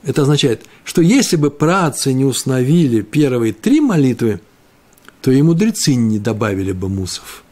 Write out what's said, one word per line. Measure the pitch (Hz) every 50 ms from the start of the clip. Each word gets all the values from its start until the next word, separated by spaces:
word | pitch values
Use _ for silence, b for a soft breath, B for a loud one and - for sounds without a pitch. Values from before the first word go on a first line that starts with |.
| -
Это | 156 - - 143
означает, | 135 147 139 - 131 110 - - B B B B
что | - - 175 165
если | 170 240 277 226 - 180
бы | 160 147 147
праотцы | 143 - 151 160 180 196 175 147 120 - - 139
не | 131 131 135
установили | 139 117 - - 135 131 127 123 131 156 180 165 131 117 110
первые | 101 - - 143 151 135 127 120 117 110 107
три | - - 214 277 320
молитвы, | 302 262 196 156 139 131 120 - 123 110 104 90 - _ _ _ _ _ _ _ _ _ _ _ _ - _ _
то | - 135
и | 131 135 147
мудрецы | 165 170 165 214 226 - - - - 135
не | 123 117 110 107
добавили | 104 104 117 110 104 117 104 98 95 98 95
бы | 98 92 95 95
мусов. | 98 98 92 90 - - - - - - _ _